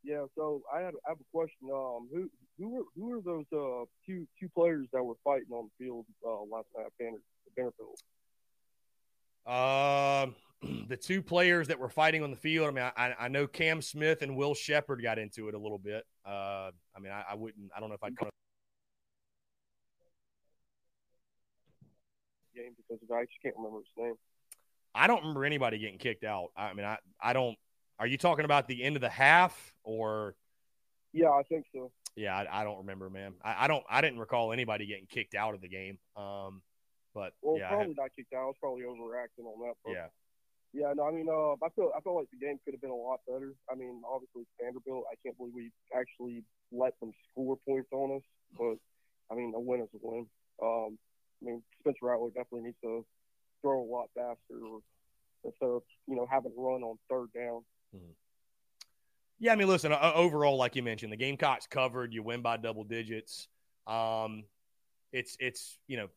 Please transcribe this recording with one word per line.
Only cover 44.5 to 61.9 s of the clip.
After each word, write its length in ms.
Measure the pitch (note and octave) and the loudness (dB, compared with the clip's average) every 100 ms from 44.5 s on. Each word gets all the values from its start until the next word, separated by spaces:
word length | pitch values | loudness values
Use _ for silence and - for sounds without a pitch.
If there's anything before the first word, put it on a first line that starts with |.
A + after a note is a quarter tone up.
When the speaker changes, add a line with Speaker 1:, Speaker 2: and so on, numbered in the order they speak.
| - | -10
Speaker 1:
Vanderbilt. 440 | A#2+ B2 C3+ C3 A#2+ | -8 -8 -8 -8 -8
I 40 | A#2 | -10
can't 120 | C3 A#2+ | -12 -12
believe 180 | B2 | -12
we 160 | A#2+ A#2 _ _ B2+ | -12 -14 _ _ -4
actually 480 | B2 - B2 A#2 A2 _ _ | -4 -8 -10 -10 -16 _ _
let 280 | A#2+ B2+ - | 0 0 0
them 120 | A2+ - _ | -14 -14 _
score 280 | - C3 C3+ - | -6 -4 -4 0
points 240 | C3+ B2+ | -2 -2
on 240 | C3+ C#3 C#3 | -4 -2 -4
us. 60 | _ _ _ - | _ _ _ -4
But 200 | A#2 A2 _ _ _ _ _ | -4 -4 _ _ _ _ _
I 60 | A2+ | -6
mean, 160 | A#2+ A2 | -4 -4
a 40 | |
win 200 | B2 B2 | -2 -2
is 80 | A2+ | -2
a 40 | G#2+ | -8
win. 240 | A2+ A#2 A2+ _ _ - | -8 -8 -10 _ _ -4
Um, 360 | A2+ A2+ A2 A2 _ _ _ _ | 0 0 -2 -8 _ _ _ _
I 40 | A#2+ | -8
mean, 160 | A#2 - _ | -8 -10 _
Spencer 260 | D3+ C3+ B2 | -2 0 0
Rattler 220 | A#2+ A#2 | 0 0
definitely 340 | A#2+ B2 A#2+ | -6 -8 -8
needs 160 | A#2 A#2 | -10 -10
to 220 | A#2 A#2 A2+ _ _ _ _ _ | -6 -6 -8 _ _ _ _ _
throw 180 | C#3 C3+ | 0 2
a 60 | A#2 | 0
lot 220 | A#2+ A2+ | -4 -6
faster 440 | A#2+ A#2+ A#2 _ A#2+ A2+ | -6 -6 -6 _ -14 -12
or, 140 | A2 _ _ _ _ _ _ | -14 _ _ _ _ _ _
instead 240 | - - B2+ | -14 -2 0
of, 140 | A#2+ - _ - | 0 -4 _ -6
you 80 | C3 | -4
know, 100 | B2 | 0
having 240 | C3+ B2 A2+ | 0 -2 -4
a 20 | |
run 220 | C3 B2+ | -2 -2
on 160 | A#2 A2 _ | -4 -10 _
third 200 | C3 A#2+ | -4 -4
down. 300 | A#2+ A#2+ A#2 A2+ _ _ | -8 -6 -8 -12 _ _
Speaker 2:
Mm-hmm. 160 | G2 F2 D#2+ _ _ _ _ _ _ - _ _ _ _ _ | -20 -20 -20 _ _ _ _ _ _ -20 _ _ _ _ _
Yeah, 140 | A3+ | 4
I 40 | A3 | 6
mean, 120 | G3 | 8
listen, 240 | F#3 D#3 | 6 6
o-, 200 | D3+ D#3+ | 6 8
overall, 420 | D#3+ F3 D3 D3 C3+ | 8 6 8 6 6
like 180 | B2 | 4
you 80 | C3 | 2
mentioned, 300 | A#2+ G#2+ A2 | -2 -4 -6
the 40 | G#2+ | -4
Gamecocks 500 | C3 C#3+ D3 B2+ - | -2 2 2 2 -2
covered. 460 | C#3+ B2+ | 0 0